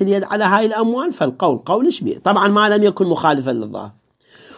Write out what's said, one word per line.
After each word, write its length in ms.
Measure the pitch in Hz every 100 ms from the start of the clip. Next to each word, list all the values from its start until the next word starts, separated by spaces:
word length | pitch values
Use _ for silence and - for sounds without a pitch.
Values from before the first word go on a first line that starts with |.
اليد 240 | 196 196
على 200 | 190 208
هاي 220 | 202 202 220
الأموال، 460 | 214 226 247 339
فالقول 460 | - 143 127 175 120
قولش 420 | - 202 285 -
بيه. 180 | 107 -
طبعًا 300 | 180 202 202
ما 200 | 208 214
لم 140 | 208
يكن 240 | 208 196 180
مخالفاً 440 | 160 160 143 131
للظاهر. 400 | 117 107 98 101 - _ _ _ - -